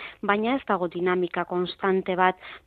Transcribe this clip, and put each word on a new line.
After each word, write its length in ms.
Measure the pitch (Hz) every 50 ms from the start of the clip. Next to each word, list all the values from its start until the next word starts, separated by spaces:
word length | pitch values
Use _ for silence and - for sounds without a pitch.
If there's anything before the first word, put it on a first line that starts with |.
| - - - -
baina 360 | - 202 202 208 214 240 269
ez 80 | 269 -
dago 220 | - 202 175 180 170
dinamika 540 | 165 175 180 185 180 185 180 170 - 180 175
konstante 720 | - 180 180 180 175 - - - 190 185 190 185 - 185 180
bat, 220 | 185 185 185 - - - - - -